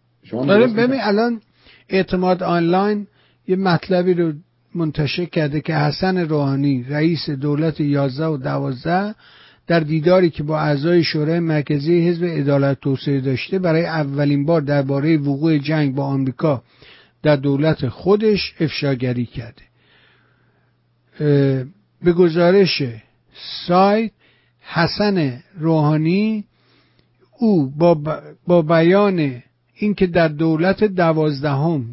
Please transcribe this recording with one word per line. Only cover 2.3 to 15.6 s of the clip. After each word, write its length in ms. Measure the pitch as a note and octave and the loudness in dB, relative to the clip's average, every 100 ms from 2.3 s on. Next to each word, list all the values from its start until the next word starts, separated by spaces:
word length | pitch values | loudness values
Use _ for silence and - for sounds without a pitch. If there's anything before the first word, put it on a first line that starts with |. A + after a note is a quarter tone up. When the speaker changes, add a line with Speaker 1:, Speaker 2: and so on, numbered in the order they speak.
| F3+ | 0
Speaker 2:
آنلاین 640 | E3+ F3 E3 F#3 G3+ G#3 G3+ _ _ _ - | 0 0 2 2 0 -2 -6 _ _ _ -4
یه 80 | F#3 | -2
مطلبی 580 | F#3+ E3+ - F#3 F3+ F3 | 0 0 0 0 2 2
رو 180 | E3+ D3+ - _ _ F3 | 0 -4 -12 _ _ -6
منتشر 500 | D#3 C#3+ D3 - F3 | -4 -2 -4 -4 -6
کرده 360 | - D3+ D3+ | -2 -2 -2
که 140 | - D#3 | -4 -2
حسن 540 | D3 C#3+ F#3+ F#3 E3 | -2 -2 -2 -2 -2
روحانی، 580 | D3+ C#3 C3+ C#3+ C3 B2 | -2 0 0 0 -2 -4
رئیس 420 | D3 D#3+ E3 - | -2 0 0 -4
دولت 500 | C#3 D3 D3 D#3+ D3+ | -6 -2 -2 -2 -2
یازده 460 | D3 C#3+ C#3 C3 D#3+ | -2 0 -2 -2 -4
و 100 | D3 | -4
دوازده، 800 | C#3 C#3 C#3 B2+ D#3+ F3 G#3 A3 - - - _ - | -4 -6 -6 -6 -2 -2 -2 -8 -18 -20 -20 _ -2
در 140 | E3+ | 0
دیداری 500 | D#3 D#3+ E3 F#3 F3+ | 0 0 4 4 4
که 120 | - | 0
با 160 | D3 D#3 | -4 -2
اعضای 460 | D3+ D3 D#3 F3 D#3+ | 0 0 2 2 2
شورای 360 | D#3+ D3+ E3 | 0 -2 0
مرکزی 680 | E3 D#3 C#3 D3 C#3+ F3 E3+ | 0 -2 0 -2 2 2 2
حزب 160 | E3+ F3 | 0 -2
عدالت 560 | D#3 C#3 C#3+ C#3 C3+ | -2 0 2 2 0
توسعه 400 | C#3+ C3+ - C#3 | -2 -2 -2 -2
داشته، 380 | C3 B2+ - F#3+ | 0 -4 -2 -2
برای 260 | F3+ D#3+ E3+ | 0 0 0
اولین 640 | D#3+ C#3+ C#3 C#3+ C#3+ C#3+ | -2 -4 0 0 0 2
بار 140 | E3 | 0
دربارهٔ 560 | C#3+ C#3+ C3+ C#3 D3 D#3+ | 0 0 0 0 0 0
وقوع 420 | C#3+ C#3 E3 | 0 -2 0
جنگ 360 | D3+ | 0